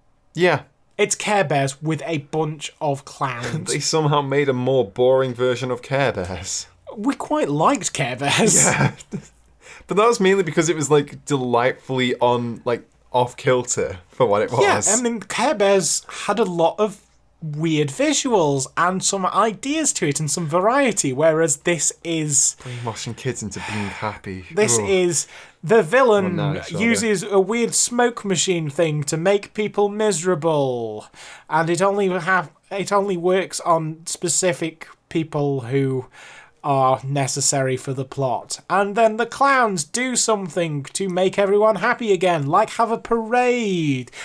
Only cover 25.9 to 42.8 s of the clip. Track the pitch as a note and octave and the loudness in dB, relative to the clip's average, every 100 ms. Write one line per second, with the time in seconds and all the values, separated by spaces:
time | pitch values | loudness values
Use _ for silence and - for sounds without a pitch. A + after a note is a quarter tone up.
25.9 | B3+ B3+ G#3 F#3 E3+ D3+ C#3+ - E3 A#3 | 4 4 4 2 -2 -2 -4 -6 -2 0
26.9 | G#3 A3 F#3+ G3+ G3 F#3 A#3 A3+ - - | 2 0 -2 0 0 2 0 0 0 -2
27.9 | A#3+ A#3 A#3 G3+ F3 F#3+ E3+ D#3 D#3+ E3 | 0 0 0 -4 -2 0 -2 -2 0 0
28.9 | D3+ C#3 D#3+ F3+ G3+ - - G#3 G3+ G#3 | 0 -4 -2 2 2 0 -6 -4 0 0
29.9 | G#3 G#3+ E3 F#3 E3 E3 D3+ C3+ B2 A2+ | 0 0 0 0 0 2 2 0 -2 -6
30.9 | G#2+ - - - - - D#3 E3 E3+ G3 | -8 -14 -20 -20 -18 -2 0 2 2 2
31.9 | G3+ F#3+ F3+ E3+ F#3 D3+ _ - G3 F3 | 2 0 0 0 0 -2 _ -10 -6 0
32.9 | G3+ G3+ F3 F3+ F#3+ E3+ - F3 E3 D#3 | 0 0 0 2 2 0 -4 0 0 0
33.9 | D#3+ - - E3+ - F3+ E3+ E3 - - | -8 -10 -6 -2 0 0 0 -4 -8 -20
34.9 | - - E3 D#3 D3+ C#3+ C3+ A#2 C#3 C3+ | -20 -6 -4 -2 -2 -2 -2 -2 0 0
35.9 | C3 - - - - - _ D3+ C3+ C3 | -2 -6 -16 -20 -20 -20 _ 0 2 4
36.9 | C3 C3+ C#3+ B2+ C#3+ - C#3 C3 B2+ - | 2 0 -2 -2 0 0 0 0 -2 -4
37.9 | C3 C3+ C#3 C3 G#2 - - - F#3 G3+ | -8 -6 -4 -2 -2 -6 -10 -2 0 2
38.9 | A3 A3+ A3 A3+ - C#4 C4 A#3 F#3 - | 4 2 2 -4 2 4 4 2 0 -4
39.9 | A#3 B3+ A#3+ - G#3 F3+ F3+ E3 C#3+ C3+ | -2 -2 0 0 0 -2 -2 -2 -4 -6
40.9 | - G3 F3+ F#3+ G3 G3 G#3 A3 G3 A3+ | -6 -2 0 0 2 2 4 4 2 0
41.9 | A3+ A3+ F#3 F3+ E3+ C#3 F#3 A3 - | 0 0 2 2 0 2 2 2 0